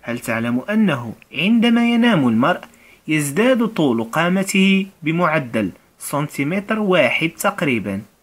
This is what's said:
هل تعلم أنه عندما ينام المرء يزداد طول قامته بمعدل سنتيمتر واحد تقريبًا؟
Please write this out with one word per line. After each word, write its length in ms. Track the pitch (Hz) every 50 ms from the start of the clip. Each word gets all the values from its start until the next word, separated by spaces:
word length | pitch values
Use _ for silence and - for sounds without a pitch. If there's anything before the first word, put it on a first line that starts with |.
هل 180 | - - 120 120
تعلم 420 | - - 113 113 113 120 120 123 - -
أنه 440 | 208 220 220 190 147 123 120 113 104 - - _ -
عندما 580 | 123 160 196 233 233 214 240 226 240 233 233
ينام 360 | 240 233 233 240 220 165 135
المرء 340 | 120 113 110 127 156 180 175 - - - _ - - - _ _
يزداد 600 | - 156 156 147 143 139 175 226 254 262 220 233
طول 360 | 214 226 - 160 139 117 113 113
قامته 840 | - - 156 165 175 185 196 190 190 - 190 190 196 190 190 190 190 _ _ -
بمعدل 680 | 151 160 170 175 160 151 160 139 120 113 113 104 90 - - _ _ _ _
سنتيمتر 800 | - - - 143 151 147 - - 139 143 180 202 202 - 226 214
واحد 500 | 214 196 185 170 139 120 - - 160 165
تقريبًا؟ 720 | - - - 202 196 - 175 147 127 113 95 104 98 98 104 _ _ _